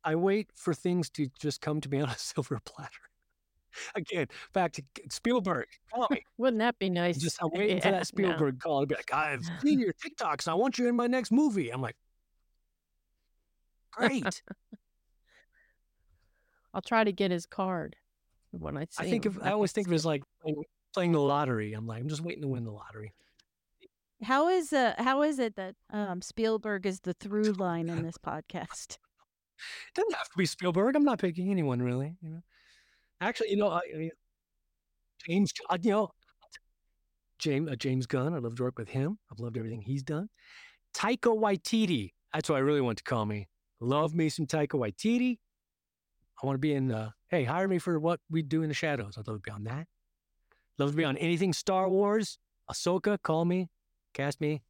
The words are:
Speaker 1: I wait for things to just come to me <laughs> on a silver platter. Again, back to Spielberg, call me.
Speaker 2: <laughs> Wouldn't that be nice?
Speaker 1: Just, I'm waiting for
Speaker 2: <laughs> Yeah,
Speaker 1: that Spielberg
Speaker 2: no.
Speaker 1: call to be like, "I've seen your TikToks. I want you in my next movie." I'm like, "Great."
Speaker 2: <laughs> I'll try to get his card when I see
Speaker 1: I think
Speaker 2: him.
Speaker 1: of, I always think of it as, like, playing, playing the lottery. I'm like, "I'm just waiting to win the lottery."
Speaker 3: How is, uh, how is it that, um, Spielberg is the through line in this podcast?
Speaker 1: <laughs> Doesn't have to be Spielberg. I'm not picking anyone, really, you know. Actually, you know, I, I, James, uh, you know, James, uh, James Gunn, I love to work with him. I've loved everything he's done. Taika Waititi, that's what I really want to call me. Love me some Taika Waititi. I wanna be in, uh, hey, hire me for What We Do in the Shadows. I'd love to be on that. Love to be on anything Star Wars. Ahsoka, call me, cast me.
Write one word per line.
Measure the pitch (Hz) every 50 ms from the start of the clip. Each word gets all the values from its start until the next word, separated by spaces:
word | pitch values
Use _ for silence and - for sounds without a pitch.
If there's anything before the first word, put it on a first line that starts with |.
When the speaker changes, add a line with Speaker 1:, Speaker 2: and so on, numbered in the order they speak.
| -
Speaker 1:
I | 160 156
wait | 165 180 196 196 220 208 _ _
for | - - 180 151
things | - - 180 180 180 156 -
to | - - 147 131 _ -
just | - 151 - -
come | - 151 151 156
to | 143 135
me | 139
<laughs> | 135
on | 147 123
a | 113
silver | - - - - - 131 - 135 110 _
platter. | - - - 143 - - - - _ _ _ _ _ _ _ _ _ _ _ _ _ - - - - -
Again, | 208 160 - 190 175 143 - - - - - -
back | 190 180 160 -
to | - 135 - _ - - 127
Spielberg, | - - - 233 247 247 180 190 165 127 113 _ - _ _ _
call | - 247 247 233
me. | 285 - - _
Speaker 2:
<laughs> | _
Wouldn't | - 233 262 233 214
that | 220 240 240
be | _ 196 185
nice? | 180 175 175 175 165
Speaker 1:
Just, | 135 160 165 - -
I'm | 175 160
waiting | 160 185 208 208 185 185
for | -
Speaker 2:
<laughs> |
Yeah, | 208 196 180
Speaker 1:
that | 180
Spielberg | - - - 196 180 160 160 156 139 131
Speaker 2:
no. | 131
Speaker 1:
call | - 165 147 139
to | 143
be | 135 -
like, | - - - 127
"I've | 143 156 151 139 123 165 170 170 - -
seen | 294 302 269
your | 233 185 -
TikToks. | - - 311 - - 247 160 147 139 -
I | 175 160
want | 180 240 269 - -
you | 247
in | 240 240
my | 233 240
next | 240 254 254 233 -
movie." | 220 269 302 285 208 196 143 113
I'm | 117 135
like, | 131 110 - _ _ _ _ _ _ _ _ _ _ _ _ _ _ _ _ _ _ _ _ _ _ _ _ _ _ _ _ _ _ _ _ _ _ _ _ _ _ _
"Great." | - 214 240 220 269 240 135 - - - _
Speaker 2:
<laughs> | - 185 _ _ _ 220 _ _ _ _ _ _ _ _ _ _ _ _ _ _ _ _ _ _ _ _ _ _ _ _ _ _ _ _ _ _ _ _ _ _ _ _ _ _ _ -
I'll | 190
try | - - 240 220 220
to | 208
get | 185 - 196 185
his | 180 170 -
card | _ - - 190 190 185 170 151 - - _ _ _ _ _ _ _ _ _ _ _
when | - 170 156 151 143
I | 139 156 -
see | - - 165
Speaker 1:
I | -
think | 240 220 -
Speaker 2:
him. | 214 185
Speaker 1:
of, | 190 220
I | 185
always | 202 214 202 -
think | - 220 202
of | 175 170
it |
as, | 156 147
like, | 165 151 139 139 _ _ _
playing, | - 160 151 147 151 _ _ _ _ _ -
playing | 196 180 175
the | 170 151
lottery. | 143 139 143 143 147 131 120 110 107 104 107
I'm | 107 113
like, | 113 110 113
"I'm | 123 147
just | 156 151
waiting | 165 175 - -
to | 151
win | 135 131 120 117
the | 110
lottery." | 104 101 - - 104 110 107 104 - _ _ _ _ _ _ _ _ _ _ _ _ _ - - _ _ _ _ _ _ 214
Speaker 3:
How | 214 269 277 311 349
is, | 370 370 320 285
uh, | 302 269 247 220 - -
how | 233 254 269 277 294
is | 302 302 262
it | 240 220 202
that, | - 190 185 - _ _ _
um, | - 208 208 190 180 180
Spielberg | - - - - 226 220 220 214 - 220 208 190 185
is | 196 185 190
the | - 185 170
through | _ - 202 202 214 214 214 202
line | 185 196 180 170 170 165 165
in | 170 165 165
this | 165 170
podcast? | - - - - 156 - - - 175 - - - - - - - _ _ _ _ _ _ _ _ _ _
Speaker 1:
<laughs> | _ _ - - - - - - - _
Doesn't | - 440 453 320
have | - - -
to | -
be | 180 185
Spielberg. | 151 - - 180 185 165 180 202 254 269
I'm | 302 294
not | 285 240 -
picking | - 180 160 180 180 196
anyone, | 202 185 151 139 123 120
really, | 123 123 123 127 139 151 175 185
you | 170 156
know. | 160 170 - _ _ _ _ _ - _ _ _ _ _ _ _ _ _
Actually, | 175 214 - - 453 -
you | 196
know, | 208 208 196
I, | 165 175 180 - -
I, | 156 160 165 - _ _ _ _ _ _ _ _ _ _ _ _ _ _ _ _ _ _ _ _ _ -
James, | 165 170 196 202 - - - - -
uh, | 180 175
you | 175 226
know, | 196 214 208 190 - _ _ _ _ _ _ _ - - _ _ _ _ _ _ _ _ _ _ _ _ _ _ _
James, | _ - 156 139 139 165 151
uh, | 131
James | 113 - 135 131 131 123
Gunn, | - - 131 131 156 175
I | 147
love | 120 117 117
to | 120 123
work | 127 127
with | - 107 -
him. | - 131 135 160 214 - _ _
I've | 107 101
loved | 117 120 113
everything | 117 110 110 117 113
he's | 98 117 135 139 131
done. | - 151 156 202 220 _ _ - - - - - - - _ _ _ -
Taika | - - 214 254 - - 240 226
Waititi, | 214 220 208 196 185 _ - - 220 220 180 170 120 98 87 _ _ _ _ -
that's | 156 - -
what | 156
I | 135
really | 135 143 151 143
want | 131 120 110 -
to | _
call | - 131 113 107
me. | 104 104 104 98 _ _ _ _ _ _ _
Love | 120 120 135 147 156 156 160
me | 170 160 151
some | - - 156
Taika | 135 - 156 151 139 - 139
Waititi. | 120 104 - - - 220 233 247 247 254 240 - _ _ _ _ _ _ _ _ _ _ _ _ _ _ _ _ _ _ _ -
I | -
wanna | 135 135 131
be | 147 151 143
in, | 139 131 131
uh, | 113 110 110 110 - _ _
hey, | _ - 170 131
hire | 117 151 180 190
me | 196 190 170
for | - 180 170 156
What | 151 170 170 - _ _
We | 160 165
Do | 156 131 156 160 160
in | 156
the | 143
Shadows. | - - 156 143 123 104 104 95
I'd | 110 104
love | - 107
to | 104
be | - 113
on | 107 101 104
that. | 110 123 147 165 _ _ _ _ _ _ _ _ _ _ _ _ _ _ _ _ _ _
Love | - 139 143
to | 147
be | 156 165
on | 143 139
anything | - 170 165 175 156 196 185 160
Star | - - - 190 185 190 190
Wars. | 190 190 202 202 208 226 208 - - _ _ _ _ _ _ -
Ahsoka, | - - - 175 180 190 - 208 208 190
call | - - 156 160 170
me, | 175 175 185 185 165 _ _ _ _ _ _ _ _ _
cast | - 139 143 143 _
me. | 160 147 151 139 _